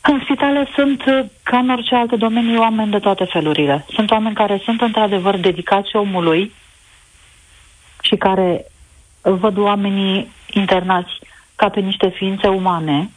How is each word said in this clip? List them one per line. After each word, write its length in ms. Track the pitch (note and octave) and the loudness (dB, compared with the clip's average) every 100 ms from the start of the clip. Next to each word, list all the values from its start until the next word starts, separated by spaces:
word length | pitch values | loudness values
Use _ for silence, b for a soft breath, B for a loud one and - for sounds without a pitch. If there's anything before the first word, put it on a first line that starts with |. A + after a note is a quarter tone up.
În 200 | - C#4+ | 2 0
spitale 460 | - C#4 C#4+ C#4+ C#4 | -2 -2 0 0 -2
sunt, 300 | - C#4+ C4+ - | 0 0 0 0
uh, 180 | C4+ C4 - | 0 -2 -8
ca 160 | - B3 | -2 0
în 120 | B3+ | 0
orice 240 | B3 A#3 | -2 0
alte 220 | B3 A#3 A#3+ | 0 0 0
domenii, 420 | A3+ A3+ A#3 A#3 | 0 0 0 2
oameni 320 | A3+ A3 G#3+ | 2 2 0
de 80 | G#3 | 0
toate 260 | G3+ F#3+ | 0 0
felurile. 600 | F#3 E3+ D#3 D3+ D3 C#3+ - | -2 -2 -2 0 0 0 -4
Sunt 160 | - G#3+ | -4 0
oameni 240 | A3 A3 | 2 0
care 260 | G#3 G#3 G3+ | 0 0 0
sunt 160 | - A3+ | -2 -2
într-adevăr 560 | A#3+ A3 G#3+ G3 F#3 G3 | 0 2 0 2 0 2
dedicați 600 | F#3 E3+ E3+ G3 G3+ A3 | 0 0 0 0 0 -2
omului 560 | G3+ F#3 E3+ D#3+ G#3 - _ _ _ _ _ _ - - _ - - _ - - | 0 0 2 2 0 -8 _ _ _ _ _ _ -20 -20 _ -20 -20 _ -20 -8
și 140 | - G3+ | -2 0
care 480 | G3 F#3+ F#3 F3 - _ - _ _ _ | 2 2 0 -2 -6 _ -20 _ _ _
văd 340 | - F#3+ G#3+ G3 | -2 2 0 2
oamenii 720 | G3+ G3+ G3+ G3 G3 G3 A#3 - - | 0 0 0 0 0 -2 -4 -16 -4
internați 600 | G#3 F#3+ F#3+ F#3 F#3 F3+ - B B B - | -2 2 0 2 -2 -2 -14 B B B -2
ca 120 | G#3 | 0
pe 120 | G#3 | 0
niște 280 | F#3+ G3 F#3+ | -4 0 -2
ființe 380 | F3+ F#3+ G3 G#3 | 0 -4 0 0
umane 640 | F#3+ F#3 E3+ D#3 D3 F#3+ | 0 0 -2 0 -2 -2